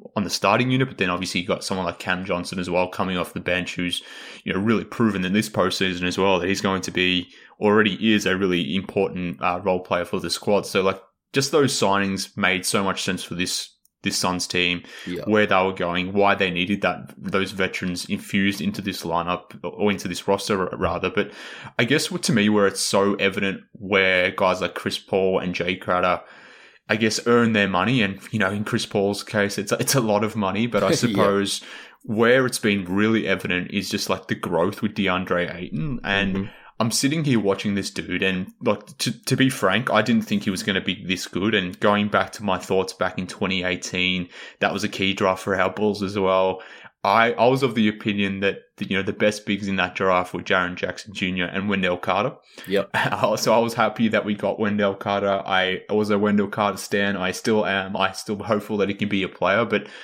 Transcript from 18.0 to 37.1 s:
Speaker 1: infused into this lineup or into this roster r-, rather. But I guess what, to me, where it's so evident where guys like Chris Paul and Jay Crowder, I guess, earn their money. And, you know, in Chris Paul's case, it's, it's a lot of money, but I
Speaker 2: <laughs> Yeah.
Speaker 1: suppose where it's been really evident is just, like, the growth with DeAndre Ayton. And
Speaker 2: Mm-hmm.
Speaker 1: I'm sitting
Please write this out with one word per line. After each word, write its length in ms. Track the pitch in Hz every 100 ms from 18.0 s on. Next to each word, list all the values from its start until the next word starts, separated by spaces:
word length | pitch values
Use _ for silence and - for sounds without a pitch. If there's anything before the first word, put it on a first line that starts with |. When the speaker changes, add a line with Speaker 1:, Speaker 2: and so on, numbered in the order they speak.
| -
Speaker 1:
infused 500 | 101 - 104 98 98
into 220 | 101 104
this 220 | 95 92
lineup 540 | 85 82 85 90 - -
or 260 | 87 - 104
into 200 | 95 95
this 180 | 85 -
roster 420 | 98 - 101 90
r-, 80 | 60
rather. 320 | 85 87 90
But 220 | - 98 - - - - -
I 60 | 123
guess 260 | 147 -
what, 120 | 175
to 100 | -
me, 160 | 117 104
where 180 | 104 98
it's 140 | 95
so 340 | - 104 101 101
evident 460 | 98 98 98 92 -
where 600 | - 95 98 95 92 92
guys 280 | - 95 90
like 160 | 87 -
Chris 220 | 104 -
Paul 400 | - 98 95 95
and 160 | 90 87
Jay 200 | 87 92
Crowder, 440 | - 90 90 87 - - - - - _ -
I 60 | 113
guess, 240 | 110 - 120
earn 240 | 120 117
their 160 | 107 98
money. 340 | 90 101 127
And, 160 | 98 98 -
you 80 | 110
know, 100 | 95
in 140 | 104
Chris 220 | 104 113 -
Paul's 360 | 107 98 101
case, 360 | - 107 101 101
it's, 160 | 98
it's 220 | - 120 139
a 40 |
lot 240 | 110 104
of 140 | 107 110
money, 300 | 95 92 117
but 160 | 107 95
I 40 |
Speaker 2:
<laughs> 20 |
Yeah. 40 | -
Speaker 1:
suppose 640 | 120 101 101 101 98 - - - - -
where 420 | - 107 117 131 127
it's 140 | -
been 260 | 107 101 87
really 420 | 95 107 113 -
evident 440 | 92 87 90 -
is 180 | 101 95
just, 200 | 101 -
like, 200 | 92 -
the 60 | 113
growth 460 | 98 82 90 101
with 120 | 104
DeAndre 600 | - 95 90 90 90 85
Ayton. 460 | - - - 80 78 -
And 300 | 98 101 95
Speaker 2:
Mm-hmm. 100 | 98 - - -
Speaker 1:
I'm 120 | 120
sitting 320 | - 139